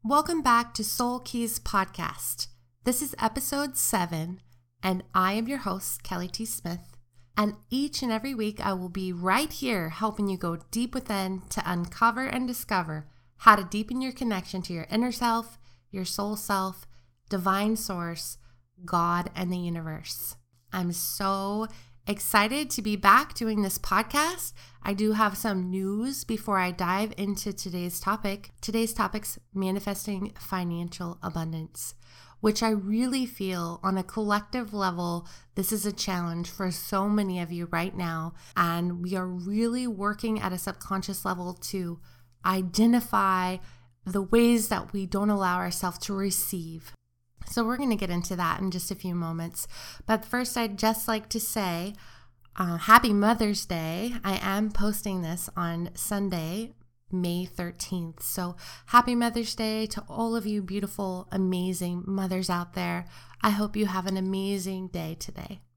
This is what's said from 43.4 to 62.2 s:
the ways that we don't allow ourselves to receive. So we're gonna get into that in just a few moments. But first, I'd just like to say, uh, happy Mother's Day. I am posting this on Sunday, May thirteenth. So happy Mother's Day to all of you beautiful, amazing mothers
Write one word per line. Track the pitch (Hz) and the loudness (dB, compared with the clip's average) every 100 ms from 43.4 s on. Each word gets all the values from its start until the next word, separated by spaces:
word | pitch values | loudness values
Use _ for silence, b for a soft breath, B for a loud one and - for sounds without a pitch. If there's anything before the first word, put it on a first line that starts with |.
| 180 185 B B B _ 190 | 2 -2 B B B _ -2
the | 190 | -2
ways | 190 226 240 233 214 | 6 8 8 6 4
that | - - | 0 0
we | 202 185 | -4 0
don't | 196 208 | 2 2
allow | 202 185 180 | 4 2 2
ourselves | 180 175 180 170 | -2 0 -2 -2
to | - | -4
receive. | 196 196 185 - 185 160 165 - - _ _ _ _ - | 0 0 0 0 -4 -6 -10 -14 -20 _ _ _ _ -4
So | - 226 | 0 0
we're | 247 | 0
gonna | 277 208 | 2 2
get | 190 | 2
into | 175 170 180 | -2 -2 -2
that | 170 170 | -2 0
in | 190 | -2
just | 180 - | -2 -4
a | - | -6
few | 180 175 | -4 -2
moments. | 165 165 165 - - B B B - | -2 -4 -6 -6 -8 B B B 0
But | 220 220 | 0 2
first, | 247 247 247 | -2 0 -2
I'd | 226 202 | -2 2
just | 220 220 - | 2 2 0
like | 220 220 | -2 -2
to | 226 | -4
say, | - 226 190 170 185 208 B B B _ - - | -2 0 0 0 -4 -8 B B B _ -16 -4
uh, | 180 170 | -2 0
happy | - 233 233 | 10 10 10
Mother's | 202 208 226 214 202 - | 6 6 4 2 0 -2
Day. | 175 160 170 233 233 | -2 -2 -2 -4 -4
I | 196 190 | -2 0
am | 190 196 214 | 0 0 2
posting | 208 208 208 208 185 | 4 4 2 -2 -2
this | 165 175 - - | -2 -4 -6 -4
on | 170 170 170 | -2 -2 -4
Sunday, | - - 202 196 175 160 190 226 - - _ - | -6 -4 -2 0 -2 -2 -4 -8 -12 -20 _ -6
May | 185 175 175 180 | -2 0 -2 -4
thirteenth. | - 175 175 - 180 165 160 | -6 -8 -6 -6 -4 -6 -8
So | - - 180 175 B B - | -6 -4 -4 -8 B B 6
happy | 240 247 240 | 6 6 2
Mother's | 233 226 226 - | 2 0 -4 -2
Day | 220 220 220 | -2 0 -2
to | 208 - | -6 -6
all | 262 226 233 | -2 0 0
of | 208 | 0
you | 208 | -2
beautiful, | 185 196 202 - 190 180 - | -2 -4 -4 -4 -4 -4 -4
amazing | 190 185 180 185 180 175 175 180 | 0 2 2 0 -2 -2 -4 -2
mothers | 196 | -2